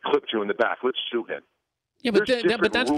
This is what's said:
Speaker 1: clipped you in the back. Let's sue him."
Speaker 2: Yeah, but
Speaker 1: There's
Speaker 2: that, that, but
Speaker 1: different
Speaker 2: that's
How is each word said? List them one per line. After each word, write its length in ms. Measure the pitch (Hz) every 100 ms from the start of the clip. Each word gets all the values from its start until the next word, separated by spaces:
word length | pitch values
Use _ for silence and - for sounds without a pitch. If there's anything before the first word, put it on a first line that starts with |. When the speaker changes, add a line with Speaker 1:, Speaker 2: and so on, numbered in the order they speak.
Speaker 1:
clipped 280 | - - -
you 100 | 113
in 60 | 104
the 60 |
back. 240 | 101 107 87
Let's 160 | 127 - -
sue 100 | 120
him." 200 | 107 71 _ _ _ _ _ _
Speaker 2:
Yeah, 100 | 240
but 160 | 202 214
Speaker 1:
There's 160 | 240
Speaker 2:
that, 60 | 214
that, 120 | 226
but 120 | 214
Speaker 1:
different 0 |
Speaker 2:
that's 180 | 240 254